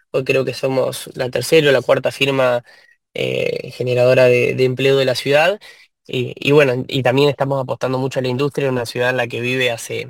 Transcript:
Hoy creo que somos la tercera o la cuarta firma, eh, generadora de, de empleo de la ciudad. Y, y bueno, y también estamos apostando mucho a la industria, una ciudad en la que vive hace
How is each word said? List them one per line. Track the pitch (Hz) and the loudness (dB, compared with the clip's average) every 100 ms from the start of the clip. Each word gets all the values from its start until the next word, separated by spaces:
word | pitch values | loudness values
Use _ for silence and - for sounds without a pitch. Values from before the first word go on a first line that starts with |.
| _ | _
Hoy | 131 | -4
creo | 131 135 | 0 -2
que | 131 | -2
somos | 123 135 131 127 127 - | -4 -2 -2 -2 -6 -12
la | - 127 | -8 -6
tercera | 127 123 165 147 | -4 2 4 4
o | |
la | 127 | 2
cuarta | - 139 131 | 2 0 0
firma, | - 139 135 127 120 - - _ _ _ | -2 -2 2 2 0 -4 -20 _ _ _
eh, | - 131 64 - - - | -6 -4 -2 -4 -6 -8
generadora | - 123 123 123 127 127 | -8 -2 2 4 6 6
de, | 123 123 | 4 2
de | 127 | 0
empleo | 127 127 135 135 | 0 2 2 2
de | 131 | 0
la | |
ciudad. | 123 135 143 165 208 - - _ _ - | -2 0 2 2 0 -10 -20 _ _ -8
Y, | 127 123 - | -6 -6 -4
y | - | 2
bueno, | 143 139 127 - | 4 4 2 -4
y | 135 | -2
también | 127 131 143 | 2 2 2
estamos | 135 139 139 | 0 -2 -2
apostando | 127 123 127 131 | -4 -4 -4 -2
mucho | 131 139 | -4 -4
a | |
la | 127 | -4
industria, | 123 143 - 139 | -2 -2 -2 -2
una | 127 117 | -2 -4
ciudad | 123 123 | -2 -2
en | 127 | -2
la | 120 | -4
que | 117 | -4
vive | 120 131 127 | -4 -2 -2
hace | 117 - 113 | -4 -8 -10